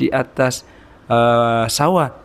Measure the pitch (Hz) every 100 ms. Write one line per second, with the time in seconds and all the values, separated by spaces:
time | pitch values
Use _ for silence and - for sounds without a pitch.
0 | - 135 127 - 127 - - - - -
1 | - 117 120 120 117 113 113 - 147 185
2 | 139 -